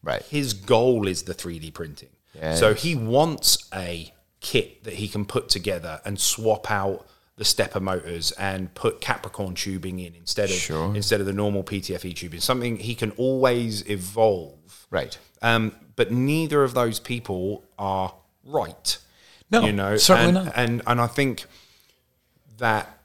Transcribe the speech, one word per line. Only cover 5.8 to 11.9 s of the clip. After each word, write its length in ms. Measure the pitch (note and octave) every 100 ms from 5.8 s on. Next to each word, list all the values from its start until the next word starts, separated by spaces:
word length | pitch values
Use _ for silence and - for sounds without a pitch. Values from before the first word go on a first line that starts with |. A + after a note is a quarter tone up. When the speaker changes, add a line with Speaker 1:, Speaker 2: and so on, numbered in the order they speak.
| E2 D#2 -
Speaker 2:
and 140 | G2+
swap 520 | - - A2 G#2+ -
out 340 | G#2+ G2 F#2+ - _ _ _
the 80 | G#2+
stepper 340 | - G2+ G#2
motors 500 | F#2+ F#2 E2 E2+ E2
and 400 | - G2 F#2+ F#2
put 280 | - A#2 -
Capricorn 520 | - B2 - - G2
tubing 460 | F#2 - F#2+ F2+ F#2
in 160 | F2+ E2+
instead 340 | E2+ - G2+
of, 60 | F#2
Speaker 1:
Sure. 400 | - D#2 E2+ G#2
Speaker 2:
instead 240 | G2+ G#2+
of 60 | G2
the 60 |
normal 280 | G2 G#2 G2+
P 200 | F2+ G2+
T 120 | F#2